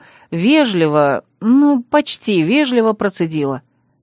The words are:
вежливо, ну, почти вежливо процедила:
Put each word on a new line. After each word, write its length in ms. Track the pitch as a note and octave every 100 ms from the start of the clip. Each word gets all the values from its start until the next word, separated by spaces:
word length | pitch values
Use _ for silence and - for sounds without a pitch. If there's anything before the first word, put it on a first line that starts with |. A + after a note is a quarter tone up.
| - - _
вежливо, 920 | E3 G#3 D#4 B3+ F#3 D#3 D3+ C#3+ B2+ - _
ну, 440 | G#3+ C4+ D4 C4+
почти 580 | - D4 D4 - - F#3
вежливо 500 | D#3 C#4 C#4 B3 A3
процедила: 680 | G#3+ G#3 - E3 D#3 C#3 C3 - _ _ _